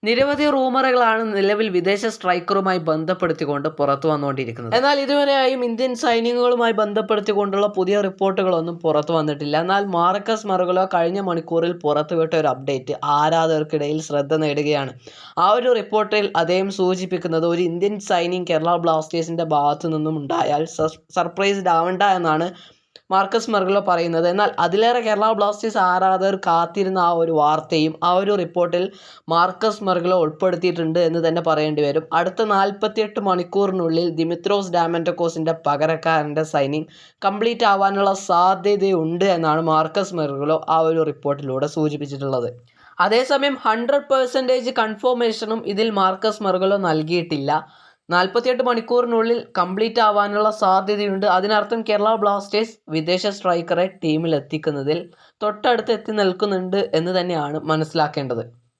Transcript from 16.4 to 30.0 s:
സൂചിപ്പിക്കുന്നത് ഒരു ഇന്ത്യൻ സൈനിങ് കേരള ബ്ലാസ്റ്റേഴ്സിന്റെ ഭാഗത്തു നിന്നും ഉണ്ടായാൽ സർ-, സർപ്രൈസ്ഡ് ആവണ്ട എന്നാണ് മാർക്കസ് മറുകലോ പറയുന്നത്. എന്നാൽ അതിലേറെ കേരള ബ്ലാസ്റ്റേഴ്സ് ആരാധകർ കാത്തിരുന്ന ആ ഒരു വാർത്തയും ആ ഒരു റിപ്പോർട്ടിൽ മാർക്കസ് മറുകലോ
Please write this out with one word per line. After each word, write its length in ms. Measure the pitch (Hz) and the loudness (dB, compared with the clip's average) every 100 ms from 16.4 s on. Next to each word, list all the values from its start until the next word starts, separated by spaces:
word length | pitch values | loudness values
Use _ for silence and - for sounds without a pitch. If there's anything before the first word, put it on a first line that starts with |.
| 170 185 196 | 0 0 0
സൂചിപ്പിക്കുന്നത് 760 | 196 180 185 180 180 175 165 165 | 0 0 0 -4 -4 -2 0 0
ഒരു 160 | 170 | 0
ഇന്ത്യൻ 380 | 180 170 202 208 | -2 0 -2 -2
സൈനിങ് 460 | - 180 175 180 175 | -2 0 0 -4 -2
കേരള 260 | 160 165 170 | 0 2 0
ബ്ലാസ്റ്റേഴ്സിന്റെ 680 | 170 160 156 180 165 165 | 2 0 -2 -6 -4 -4
ഭാഗത്തു 440 | 165 151 143 151 170 | -2 0 0 0 -4
നിന്നും 300 | 156 156 156 | -2 -2 -4
ഉണ്ടായാൽ 480 | 139 135 135 147 165 | -4 -2 0 0 -2
സർ-, 480 | - 160 - _ - | -2 -4 -4 _ -4
സർപ്രൈസ്ഡ് 540 | 175 175 196 202 180 | -4 0 0 0 2
ആവണ്ട 340 | 165 170 185 | 2 2 2
എന്നാണ് 500 | 202 185 170 156 254 339 - _ _ _ _ | 2 2 2 0 -2 -6 -20 _ _ _ _
മാർക്കസ് 380 | 190 190 226 226 | 0 2 -2 0
മറുകലോ 360 | 208 185 196 196 | 0 2 0 2
പറയുന്നത്. 400 | 175 170 165 175 | 0 2 0 2
എന്നാൽ 240 | 185 208 - | 2 0 0
അതിലേറെ 400 | 170 190 226 247 | 0 2 2 2
കേരള 320 | 226 208 214 | 0 0 2
ബ്ലാസ്റ്റേഴ്സ് 460 | 220 208 208 226 214 | 2 0 0 -4 0
ആരാധകർ 580 | 185 180 190 185 190 196 | 2 4 2 2 0 0
കാത്തിരുന്ന 640 | 185 165 170 202 190 190 | 2 2 0 -2 -2 2
ആ 100 | 175 | 2
ഒരു 220 | 170 165 | 2 2
വാർത്തയും 680 | 160 147 156 156 160 156 156 | 4 4 2 0 0 0 0
ആ 80 | 175 | 2
ഒരു 240 | 180 196 202 | 2 2 -2
റിപ്പോർട്ടിൽ 560 | 165 - 170 175 190 - - - - | -2 -2 0 0 -4 -8 -20 -20 -2
മാർക്കസ് 540 | 165 180 185 220 208 | 2 2 2 -2 -2
മറുകലോ 360 | 196 175 | -2 0